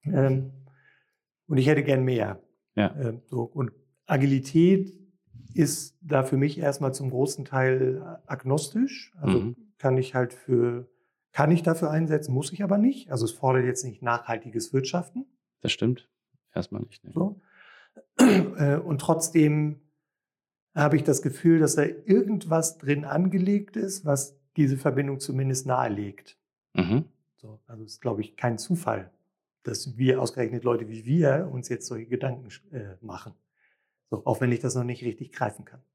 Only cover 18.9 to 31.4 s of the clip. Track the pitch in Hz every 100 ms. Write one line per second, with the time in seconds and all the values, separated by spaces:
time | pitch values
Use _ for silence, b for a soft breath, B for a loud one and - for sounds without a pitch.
18.9 | 139 - 160 - 165 151 151 151 147 _
19.9 | _ _ _ _ _ _ _ _ 156 147
20.9 | 156 151 151 - - 170 165 151 151 143
21.9 | - - 202 202 208 165 165 160 - 135
22.9 | 143 151 143 185 185 185 202 202 226 196
23.9 | 185 147 139 - _ _ - 143 135 151
24.9 | 131 139 135 - 127 135 131 135 127 123
25.9 | 101 101 - - _ _ _ _ - 87
26.9 | 117 160 _ _ _ 110 110 _ 113 110
27.9 | - 123 107 104 - 123 110 - 170 -
28.9 | 107 87 _ _ _ _ _ - 104 -
29.9 | 110 131 131 123 127 117 123 120 117 107
30.9 | 110 113 160 147 139